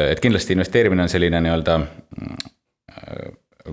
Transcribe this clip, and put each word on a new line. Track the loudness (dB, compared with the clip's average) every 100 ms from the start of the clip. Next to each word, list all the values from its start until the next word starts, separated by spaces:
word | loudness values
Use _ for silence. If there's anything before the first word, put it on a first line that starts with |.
et | 0 2
kindlasti | 2 2 0 0
investeerimine | 2 2 4 2
on | 2
selline | 2 2 2
nii-öelda, | 2 0 0 0
mm, | -2 -8 -18 -14 -12 -12 -16 _ _ _ -20
äh, | -20 -14 -14 -14 -18 _ _ -16